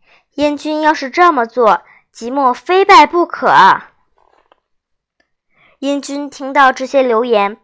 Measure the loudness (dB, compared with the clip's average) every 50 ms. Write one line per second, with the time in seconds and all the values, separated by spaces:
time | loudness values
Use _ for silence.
0 | _ _ _ _ _ _ _ -4 -4 -4 -4 -6 -8 -6 -6 -2 -2 -2 -2 -2
1 | -6 -6 -2 2 2 2 2 0 -4 -4 -2 0 2 2 2 0 -4 _ _ _
2 | _ _ _ -16 -12 -8 -4 -2 -2 -2 -2 -4 -4 -2 0 0 4 6 6 6
3 | 6 4 2 -2 -2 -2 -4 -4 -2 2 4 4 4 4 2 0 -4 -12 _ _
4 | _ _ _ _ _ _ _ _ _ _ _ _ _ _ _ _ _ _ _ _
5 | _ _ _ _ _ _ _ _ _ _ _ _ _ _ _ _ -6 -6 -6 -6
6 | -8 -10 -10 -12 -12 -12 -14 -14 -14 -6 0 2 2 2 2 -2 -6 -2 -2 0
7 | 0 0 0 -2 0 0 0 0 0 -2 -6 -10